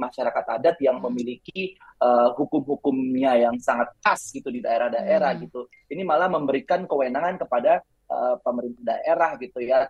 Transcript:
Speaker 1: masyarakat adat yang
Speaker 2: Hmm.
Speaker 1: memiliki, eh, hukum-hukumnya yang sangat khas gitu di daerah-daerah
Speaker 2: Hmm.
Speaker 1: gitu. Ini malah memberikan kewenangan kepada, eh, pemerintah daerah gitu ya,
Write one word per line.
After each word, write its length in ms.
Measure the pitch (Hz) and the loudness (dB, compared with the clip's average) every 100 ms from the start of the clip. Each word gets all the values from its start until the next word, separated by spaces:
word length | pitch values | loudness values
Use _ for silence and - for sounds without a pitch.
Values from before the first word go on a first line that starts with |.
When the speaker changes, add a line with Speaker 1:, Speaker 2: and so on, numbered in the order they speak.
Speaker 1:
masyarakat 440 | 127 - 120 127 - | -8 -2 -2 -2 -2
adat 320 | 117 165 165 | 0 0 2
yang 160 | 131 127 | 0 0
Speaker 2:
Hmm. 160 | 123 | -2
Speaker 1:
memiliki, 640 | 123 120 123 - 190 185 - | -4 -6 -8 -12 -8 -8 -10
eh, 520 | - - 123 120 123 | -14 0 4 6 4
hukum-hukumnya 1040 | 135 143 151 135 139 143 131 131 127 135 120 | 2 -2 -2 -2 -2 0 0 0 0 4 4
yang 240 | 117 123 | 4 2
sangat 320 | - 120 120 _ | 0 0 0 _
khas 320 | 208 - - | 0 0 -4
gitu 160 | - - | -10 -8
di 80 | 120 | -6
daerah-daerah 800 | - 117 120 117 - 156 143 120 | -2 0 0 -2 2 2 2 -2
Speaker 2:
Hmm. 80 | |
Speaker 1:
gitu. 240 | - 123 123 _ - | -8 -12 -14 _ -12
Ini 80 | 151 | -8
malah 240 | 185 151 | 0 2
memberikan 640 | 180 160 139 131 - 180 180 | 2 0 0 -2 0 -2 0
kewenangan 480 | 147 127 135 170 180 | -2 0 -2 -4 -4
kepada, 480 | - 123 135 180 | -2 0 2 2
eh, 500 | - _ - 131 123 120 | 0 _ -8 -2 -2 -2
pemerintah 560 | 127 120 120 - 113 113 | -2 -4 -6 -8 -4 -2
daerah 400 | 156 170 165 147 | 0 2 2 -2
gitu 240 | 123 123 | -10 -6
ya, 240 | 123 131 | 2 2